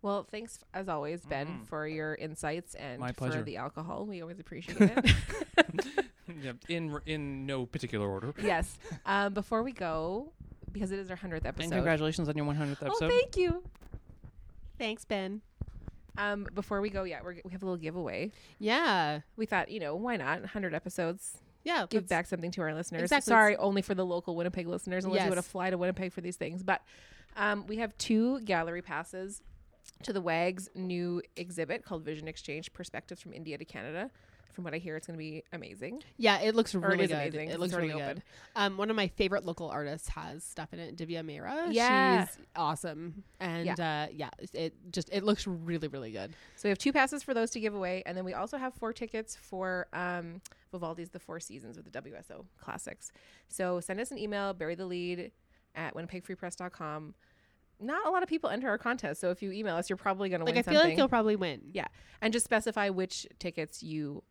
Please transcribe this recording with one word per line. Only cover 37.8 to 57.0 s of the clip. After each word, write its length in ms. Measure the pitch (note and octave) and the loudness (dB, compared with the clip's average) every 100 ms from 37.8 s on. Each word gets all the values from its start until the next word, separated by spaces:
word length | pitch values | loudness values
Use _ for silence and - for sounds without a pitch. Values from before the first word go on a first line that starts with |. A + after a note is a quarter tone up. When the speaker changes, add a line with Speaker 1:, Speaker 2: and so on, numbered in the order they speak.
| E3 | 0
Speaker 3:
really 120 | D3+ | 0
Speaker 1:
open. 100 | C#3 - | -4 -6
Speaker 3:
good. 60 | - - - | -10 -20 -8
Um, 240 | - G3+ G3 | 0 2 2
one 100 | G#3 | 2
of 80 | A3 | 2
my 100 | F#3+ | 2
favorite 360 | - G3 G3 | 2 2 2
local 240 | F3 E3 D#3+ | -2 -4 -4
artists 400 | - D3 D#3 - | -4 -4 -6 -6
has 360 | - D#3+ D3+ | -6 -6 -10
stuff 280 | - - D#3 | -10 -10 -10
in 60 | F3 | -10
it, 180 | E3 E3+ | -10 -8
Divya 240 | E3 E3 | -6 -4
Mehra. 460 | D#3+ D3 - C#4+ E4+ | -6 -6 -4 -2 2
Speaker 1:
Yeah. 540 | A3+ A#3+ C4 C4 B3 | 4 6 8 8 6
Speaker 3:
She's 140 | F3+ - - - | 4 -4 -12 0
awesome. 640 | D#3 D#3 E3+ D#3 E3+ E3 - _ | 0 0 -4 -6 -8 -10 -16 _
And, 280 | F#3 E3+ E3+ | -4 -2 -2
Speaker 1:
Yeah. 400 | - E3 D3+ D3+ | 0 0 0 -2
Speaker 3:
uh, 40 | |
yeah, 160 | D3+ - - - | -4 -8 -8 -10
it 180 | - E3 - F3+ | -4 -4 -4 -8
just, 200 | F3+ E3 | -4 -2
it 120 | G3+ | 0
looks 220 | G#3 G#3 - | 4 2 2
really, 420 | F3 E3 E3+ D#3 | -4 -2 -2 -2
really 220 | C#3 A2+ | -6 -6
good. 240 | G#2+ F#2+ D#3+ - - | -6 -6 -10 -20 -2
Speaker 1:
So 120 | G#3 | 0
we 20 | |
have 80 | G3 | 4
two 120 | C#4 | 4
passes 280 | C#4+ C4+ D4 | 6 4 2
for 120 | - | -2
those 160 | A#3+ A3+ | 0 2
to 100 | A#3+ | 0
give 140 | G#3+ | -2
away. 280 | G#3 F#3 F#3 F#3+ | 0 -2 -2 -4
And 100 | F3+ | -4
then 80 | |
we 80 | F#3 | -4
also 240 | B2+ G3+ C#4+ | -4 -4 -4
have 160 | C4 | -6
four 220 | - A3+ | -4 -6
tickets 420 | A#3 A#3 A3+ A3 - | -6 -6 -6 -8 -12
for, 520 | - F#3+ F#3 F3+ - | -10 -4 -2 -2 -4
um, 480 | - F3+ F3 E3+ E3+ - - _ | -4 -2 -4 -6 -10 -16 -20 _
Vivaldi's 380 | F#3 E3+ E3 E3+ | -6 -6 -6 -8
The 100 | F3+ | -12
Four 180 | - E3+ | -10 -10
Seasons 380 | E3+ A#2 A2+ D#3 | -10 -14 -14 -16
with 80 | |
the 60 | - | -12
W 220 | B2 C#3 - | -12 -12 -16
S 140 | - | -16
O 160 | - F#3 _ | -16 -18 _
Classics. 540 | - - - - - - - - _ | -10 -8 -10 -12 -16 -18 -20 -20 _
So 320 | - F#3 F3+ | -4 -2 -2
send 200 | E3+ F#3+ | -2 -6
us 100 | A#3+ | -6
an 60 | B3 | -6
email, 380 | G#3 G3+ G3 | -4 -2 -2
bury 200 | F#3 D#3+ | -2 -4
the 120 | E3+ F#3+ | -4 -4
lead 460 | F3 F3 F3 - _ _ _ _ | -4 -2 -4 -6 _ _ _ _
at 180 | - D#3+ | -8 -6
winnipegfreepress 640 | - E3+ F#3 - F#3 F3+ - | -6 -8 -10 -10 -8 -8 -8
dot 160 | F3+ | -10
com. 420 | - D#3 D3+ | -6 -8 -6